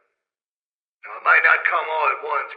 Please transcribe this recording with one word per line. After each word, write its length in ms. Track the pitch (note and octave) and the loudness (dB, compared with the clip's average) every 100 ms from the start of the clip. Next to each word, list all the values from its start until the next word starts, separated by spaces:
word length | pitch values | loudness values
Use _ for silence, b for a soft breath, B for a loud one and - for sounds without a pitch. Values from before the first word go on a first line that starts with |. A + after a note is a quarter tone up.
| _ _ _ _ _ _ _ _ _ _ - | _ _ _ _ _ _ _ _ _ _ -18
Now, 120 | - | -8
it 80 | - | 2
might 200 | E3 D#3+ | 4 4
not 200 | D#3+ - | 2 2
come 200 | F3+ D#3 | -2 -2
all 220 | D#3 D3 | -2 0
at 160 | - D3+ | -2 -4
once, 240 | C#3+ C3 | -4 -6